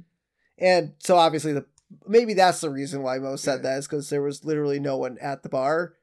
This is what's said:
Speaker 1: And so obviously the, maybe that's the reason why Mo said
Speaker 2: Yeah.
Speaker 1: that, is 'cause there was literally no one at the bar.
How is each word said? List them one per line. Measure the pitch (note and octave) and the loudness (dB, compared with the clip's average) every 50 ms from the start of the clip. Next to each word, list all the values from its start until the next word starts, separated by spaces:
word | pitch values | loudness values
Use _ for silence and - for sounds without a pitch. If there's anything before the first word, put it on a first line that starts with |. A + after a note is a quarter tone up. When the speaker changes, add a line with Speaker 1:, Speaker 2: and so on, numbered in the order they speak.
| - _ _ _ _ _ _ _ _ _ _ _ | -20 _ _ _ _ _ _ _ _ _ _ _
Speaker 1:
And | F3+ F#3 F#3 F3 D#3+ D3 - _ | 2 4 4 4 2 -2 -8 _
so | - - F#3 | 0 4 6
obviously | F3 E3 D#3+ D3+ D#3 C#3 D#3 | 6 6 4 2 0 -2 -4
the, | C#3+ C#3 C#3 - _ _ _ _ - - _ F#3 | -4 -4 -6 -8 _ _ _ _ -20 -20 _ 2
maybe | G#3+ A#3 A#3+ A3 G#3 | 4 4 4 4 4
that's | F#3+ F#3 F3+ E3+ - | 4 4 4 4 0
the | E3 D3+ | -4 -6
reason | C3+ C3+ C#3 C3+ C3+ C#3 | -6 -6 -8 -8 -8 -6
why | C3+ B2+ C3 C3 | -4 -4 -4 -4
Mo | C3+ C3+ C#3 | -4 -6 -8
said | C3+ - D3 C3 | -4 -2 -2 -2
Speaker 2:
Yeah. | B2+ C3+ C3 | -2 -2 -4
Speaker 1:
that, | C3 C#3 | -4 -4
is | C#3+ | -6
'cause | - D#3 C#3+ C#3 - | -6 -6 -8 -6 -4
there | D3 C#3+ | -4 -2
was | C#3 C#3+ C#3 - - | -2 -4 -6 -6 -6
literally | D#3 D#3 D3+ D3 C#3+ C#3+ C#3+ | -4 -2 -2 0 -2 -2 -2
no | C#3 C#3 C3+ | -2 -4 -2
one | C3 C3 B2+ B2 - | -2 -4 -6 -6 -8
at | C#3+ C#3+ C#3 - | -8 -8 -8 -8
the | - G3 | -8 -6
bar. | - C3 C3 C#3+ D#3+ E3 F3 E3 - _ | -4 -2 0 0 0 0 -2 -4 -10 _